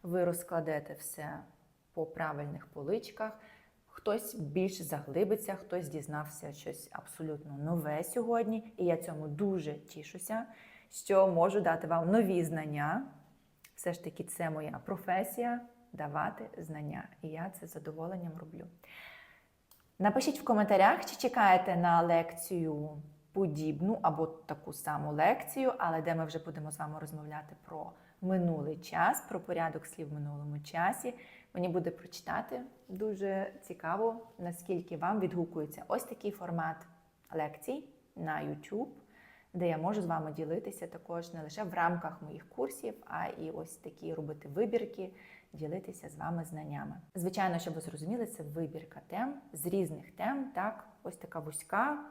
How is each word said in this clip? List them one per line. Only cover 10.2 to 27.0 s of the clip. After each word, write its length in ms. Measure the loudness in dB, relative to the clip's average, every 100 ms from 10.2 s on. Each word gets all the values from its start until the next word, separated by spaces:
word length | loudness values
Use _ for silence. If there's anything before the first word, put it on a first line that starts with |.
| -4 -4 -6 -14 -20 -20 -14
що 380 | -14 6 8 10
можу 320 | 8 6 6
дати 260 | 4 4 4
вам 240 | 2 6
нові 340 | 6 6 4
знання. 640 | 2 0 -2 0 0 0 -2 -12 -20 _ _ _ -20
Все 180 | -4 -4
ж 120 | -2
таки, 200 | -8 -8
це 260 | -10 -4 -2
моя 300 | -2 -4 -6
професія — 760 | -6 -6 0 2 2 0 0 0 -6 -20 -18
давати 580 | -8 -4 -2 -2 -4 -12 -12
знання. 500 | -10 -6 -6 -8 -10 -12
І 60 | -8
я 220 | -6 -8 -8
це 60 | -12
з 60 |
задоволенням 600 | -10 -10 -6 -6 -4 -6 -8
роблю. 280 | -12 -14 -14 -18 -20 -18 -18 -20 -20 -20 _ _ _ -20 _ _
Напишіть 420 | 4 4 2 0
в 40 |
коментарях, 600 | 2 4 6 8 8 8
чи 120 | 0 -2
чекаєте 600 | 0 6 8 8 8 4
на 260 | 6 6
лекцію 1000 | 8 6 4 -6 -4 0 0 -2 -4 -8 -14 -20 _
подібну 680 | 2 2 2 0 2 2 4
або 240 | 4 4 0
таку 460 | 0 -8 -8 -8
саму 400 | -6 -2 0 0
лекцію, 600 | 6 6 6 0 2 2 4
але 240 | 2 2
де 120 | 2
ми 100 | 2
вже 140 | 0 -4
будемо 320 | -6 -8 -8
з 80 | -6
вами 200 | -8
розмовляти 580 | -6